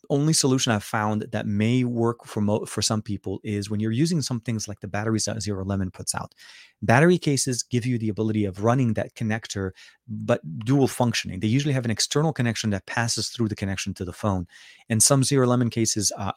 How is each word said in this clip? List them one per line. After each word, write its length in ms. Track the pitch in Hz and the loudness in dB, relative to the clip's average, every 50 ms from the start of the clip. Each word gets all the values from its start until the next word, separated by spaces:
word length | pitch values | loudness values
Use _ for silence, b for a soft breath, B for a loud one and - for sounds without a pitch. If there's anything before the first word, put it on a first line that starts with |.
| - - | -6 -2
only 240 | 156 139 147 156 160 | 0 2 2 2 4
solution 400 | - - 135 131 131 - 127 110 | 4 4 4 2 2 2 2 0
I've 100 | 104 - | 0 -2
found 440 | - - 113 107 107 107 107 - 120 | -2 -2 -2 0 0 0 -2 -4 -4
that 160 | 113 110 107 | -6 -6 -4
may 380 | 110 101 101 107 113 123 127 123 | -2 0 2 2 2 2 2 0
work 400 | 123 120 117 117 117 117 - - | 0 0 0 0 0 0 -4 -10
for 160 | - - 113 | -8 -4 -2
mo-, 240 | 104 104 104 - - | 0 2 0 0 -2
for 160 | - - - | -4 -4 -2
some 200 | - - 113 107 | 0 0 0 -2
people 380 | - - 101 95 - 98 95 - | -2 -4 -8 -6 -6 -8 -8 -6
is 280 | - 107 104 101 101 101 | -6 -4 -4 -4 -4 -4
when 100 | 107 104 | -4 -2
you're 100 | 107 110 | -2 0
using 320 | 113 120 160 165 180 156 | 0 0 2 2 0 -2
some 200 | 127 - 131 113 | -2 -2 -4 -4
things 260 | - - 113 107 - | -4 -4 -4 -4 -6
like 140 | - 101 - | -8 -10 -10
the 60 | - | -10
batteries 380 | 98 82 104 107 113 110 107 - | -6 -4 -2 0 0 0 0 0
that 160 | 101 110 110 | -2 -4 -4
Zero 220 | - 104 101 95 95 | -4 -4 -4 -4 -2
Lemon 280 | 98 98 98 95 92 | -2 -2 -2 -2 -4
puts 220 | - - - - - | -6 -8 -8 -6 -6
out. 220 | - - - B B B B B B B B B B | -6 -8 -8 B B B B B B B B B B
Battery 360 | 107 104 113 131 160 175 180 | 2 4 6 8 8 6 6
cases 460 | 175 - 156 139 127 - 135 123 120 - | 4 2 0 0 2 0 0 -2 -4 -4
give 220 | - - 123 110 | -2 -2 0 0
you 120 | 127 123 | 0 0
the 120 | 113 113 110 | 0 -2 -2
ability 340 | 98 113 110 110 110 107 104 | -2 -2 -2 0 0 0 0
of 200 | 98 90 - 104 | 0 -2 2 2
running 320 | 113 123 139 127 113 107 | 4 4 4 4 2 2
that 200 | 104 - - - | 0 -2 -4 -6
connector, 560 | - 117 107 110 110 - - - 101 95 92 B B B B B B _ | -4 -4 -2 -2 -4 -6 -6 -6 -4 -4 -4 B B B B B B _
but 340 | 120 107 110 107 107 120 - - 151 160 123 110 | -10 -8 -4 0 0 0 0 0 -6 -10 -6 0
dual 240 | 113 139 143 135 120 | 2 4 4 4 4
functioning. 500 | - - 123 117 - - - 90 90 92 | 2 2 0 0 0 -2 -4 -6 -4 -2
They 80 | 110 | 0
usually 260 | 107 113 139 143 151 131 | 2 2 2 2 0 0
have 120 | 131 117 | 0 0
an 60 | 117 | -2
external 420 | 101 - - - - 147 151 165 143 | -2 -2 -2 0 0 0 0 0 0
connection 360 | - 123 117 107 - - 107 | 0 0 0 -2 -2 -2 -2
that 140 | 98 95 - | -2 -2 -4
passes 440 | - - 120 117 120 - 117 104 - | -4 -2 -2 0 0 -2 -4 -4 -6
through 180 | - - 117 | -2 -2 -2
the 80 | 104 104 | -2 -2
connection 380 | - 104 98 98 - - 101 87 | -2 -4 -4 -4 -4 -6 -6 -6
to 100 | - 98 | -6 -8
the 100 | 87 - | -8 -6
phone. 320 | - - 107 95 92 85 B B B B B B B B - | -4 -2 0 0 0 -4 B B B B B B B B -2
And 120 | 113 107 | 2 2
some 220 | - - 143 135 127 | 4 4 4 4 4
Zero 240 | - 147 135 127 | 4 4 4 4
Lemon 220 | 120 123 123 123 113 | 4 4 2 2 0
cases, 420 | - 120 113 - - 110 98 - - | 0 0 0 0 0 0 -2 -2 -2
uh, 160 | - 101 98 - | -4 -6 -6 -4